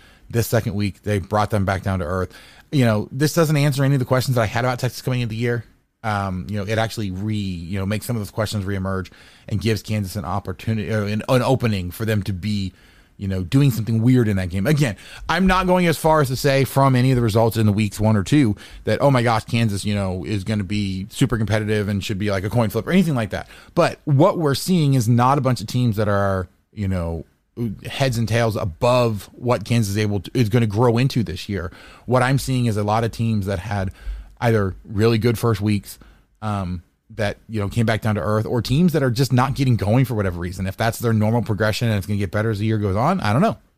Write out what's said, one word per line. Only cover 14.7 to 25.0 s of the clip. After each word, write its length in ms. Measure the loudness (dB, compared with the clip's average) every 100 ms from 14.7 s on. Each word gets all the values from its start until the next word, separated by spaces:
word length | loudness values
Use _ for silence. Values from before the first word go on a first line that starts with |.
| 2 0 -4 -14 -18 -4
I'm 160 | 0 2
not 220 | 2 2
going 180 | 2 2
as 140 | 2
far 220 | 2 4
as 80 | 2
to 60 | 0
say 280 | 2 2
from 320 | 2 4 4 4
any 160 | 4
of 40 | 4
the 60 |
results 360 | 4 4 4 4
in 100 | 2
the 40 |
weeks 280 | 4 0 0
one 180 | 2 2
or 60 |
two 320 | 4 4 4 0 -6 -10 -4
that, 160 | 2
oh 100 | 4
my 100 | 4
gosh, 240 | 2 0 0
Kansas, 400 | 0 0 0 -2
you 80 |
know, 320 | -2 -2 -4 -4
is 180 | -4
gonna 200 | -2 -4
be 420 | -2 -2 -2 -4 -8
super 260 | -2 0 0
competitive 500 | 0 0 0 -2 0
and 160 | -2
should 140 | -4 -4
be 140 | -2
like 120 | -2
a 60 | 0
coin 220 | 0 0
flip 160 | -2 2
or 40 |
anything 220 | 2 2
like 160 | 0 -2
that. 180 | -6 -10 -18 -6 0
But 240 | 0 0 0
what 340 | 4 4 4
we're 160 | 0 0
seeing 400 | 0 2 2
is 120 | 2